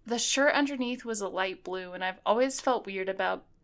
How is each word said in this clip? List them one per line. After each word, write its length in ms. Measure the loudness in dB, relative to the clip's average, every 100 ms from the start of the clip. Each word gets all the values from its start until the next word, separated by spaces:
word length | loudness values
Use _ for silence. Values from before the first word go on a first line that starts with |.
| -6
the 120 | -2
shirt 360 | 0 2 4
underneath 500 | 4 2 0 -4 -4
was 160 | -6 -4
a 80 | -2
light 340 | -2 -2 -4
blue, 280 | -8 -8 -8
and 100 | -6
I've 160 | -4 0
always 360 | 2 4 4 2
felt 260 | 2 0 -2
weird 220 | -4 -2
about 360 | 0 0 -2 -6 _